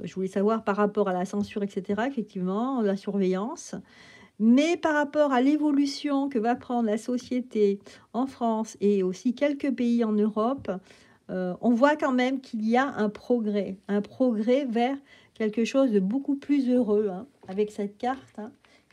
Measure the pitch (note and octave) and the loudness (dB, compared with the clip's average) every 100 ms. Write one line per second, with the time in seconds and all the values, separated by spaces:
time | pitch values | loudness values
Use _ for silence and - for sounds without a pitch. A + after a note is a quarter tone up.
0 | F3 F#3 F#3+ G3 G3+ A3+ A3 G3 G#3 G#3 | -12 -6 -4 0 2 0 -2 0 0 0
1 | G3 F3+ F#3 G3+ G3+ G#3+ G3+ G3+ F3+ G3+ | -2 -2 -4 -4 -6 -6 -6 -6 -4 -2
2 | B3+ C#4 G3+ F#3+ F#3 G3+ B3 C4+ G#3 G3 | -2 -4 -8 -6 -4 -2 -2 0 0 0
3 | - G3 F#3 F#3 A3+ E4+ - - - - | -2 0 0 0 -4 -8 -12 -14 -14 -20
4 | - - - - A3 B3 D#4 E4+ D#4+ D4 | -20 -20 -20 0 4 6 4 2 2 2
5 | D4 D4+ D4 B3+ C4+ D4+ D4+ C#4 C#4+ - | 0 2 4 4 4 4 2 2 0 -2
6 | D4 C#4 C#4 A#3+ A3+ B3 - A#3+ A3+ A3 | -2 0 0 0 0 -2 -2 -2 0 0
7 | A#3+ B3 - B3 B3 G#3+ G3+ G3+ - - | -2 -6 -4 -6 -4 2 2 2 -8 -20
8 | - A3+ C4+ - A#3 A3 A3 - G3+ G3+ | -10 -4 -4 -2 -2 0 -4 -2 2 2
9 | F#3 F3+ B3+ A#3+ C#4+ C#4+ C#4+ A#3 A#3+ A#3 | 0 -2 -4 0 0 0 -2 0 0 2
10 | A3+ G#3+ G#3+ G#3+ A3+ C#4 - F#3+ - - | 2 2 0 0 -2 -2 -6 -8 -10 -20
11 | - _ - F#3 F#3 F3+ A#3 A#3 C#4+ D4+ | -20 _ -10 -6 -4 -2 0 4 4 4
12 | D#4 B3+ B3 C4+ - A3+ G#3+ A#3+ C#4 - | 0 0 0 -2 -6 -6 0 2 0 0
13 | G#3 G#3 - B3 G#3+ G#3 F#3+ F#3+ - G#3 | -2 -4 -2 0 0 -2 -4 -8 -4 -4
14 | G3+ - B3+ G#3+ A3 C4 C4+ A3+ A#3+ C#4 | -4 0 0 2 2 2 2 0 0 -2
15 | - - _ _ A3 G#3+ A3+ C4+ C4+ G#3 | -10 -20 _ _ -2 0 0 2 4 2
16 | F#3+ C4+ C#4 C#4 - C#4+ B3 B3 G#3+ G#3 | 2 -2 -2 -6 0 0 2 2 2 2
17 | G#3+ F3+ B3 _ - F#3+ G#3 G#3 G3+ G3+ | 0 -4 -12 _ -10 -4 -4 -2 -8 -4
18 | A#3+ C4+ - - A3 - _ _ _ | -4 -4 -8 -14 -14 -16 _ _ _